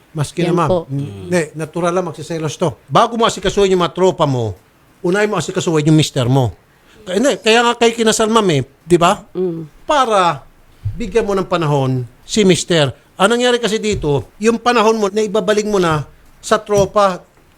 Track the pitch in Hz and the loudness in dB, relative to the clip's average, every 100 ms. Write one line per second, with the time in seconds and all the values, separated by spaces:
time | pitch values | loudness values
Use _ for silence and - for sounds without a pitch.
0 | _ 156 143 - 165 175 - 180 147 139 | _ -6 -6 -2 -2 0 0 0 -2 -8
1 | 143 98 180 180 151 151 156 170 175 180 | -8 -10 -4 -2 -2 -6 -8 -4 -2 -2
2 | 180 147 147 160 156 - 170 - - 147 | -4 -8 -10 -6 -6 -2 -4 -4 -2 0
3 | 226 226 220 - 190 202 196 185 170 - | 2 0 -2 0 -2 0 2 2 -2 0
4 | 185 175 151 127 113 92 _ _ _ _ | 0 2 0 0 -4 -8 _ _ _ _
5 | 175 202 214 190 160 185 170 156 151 156 | -2 0 0 -2 -4 -4 -2 0 4 2
6 | 143 139 120 135 117 - _ _ _ - | 2 -2 0 2 0 -4 _ _ _ -20
7 | - 185 269 - 220 226 240 240 233 233 | -6 -2 0 0 2 2 2 2 0 2
8 | 220 208 214 226 196 143 123 _ 160 170 | 0 2 2 2 2 0 -2 _ 0 4
9 | 175 202 - 175 185 165 151 - - 302 | 4 0 -4 -6 -6 -6 -12 -16 -2 0
10 | 247 208 170 143 - _ _ _ - - | 2 2 2 -2 -10 _ _ _ -10 -8
11 | 226 226 214 196 165 180 156 147 131 131 | -4 -2 0 -2 -2 -2 0 0 0 -2
12 | 120 - - - 196 170 - 170 139 - | -6 -14 -6 0 2 2 0 0 0 -4
13 | _ - 196 240 247 240 226 214 208 196 | _ -2 0 2 2 0 0 -2 -2 -4
14 | 151 139 - _ 214 233 247 240 214 226 | -2 -2 -4 _ -2 0 0 2 2 2
15 | 202 208 214 214 190 208 208 202 170 156 | 0 -2 -2 -2 0 -2 0 0 0 0
16 | 139 - - _ - 214 214 208 190 208 | -4 -14 -20 _ -4 -2 0 0 2 2
17 | 196 180 - _ _ | 2 0 -10 _ _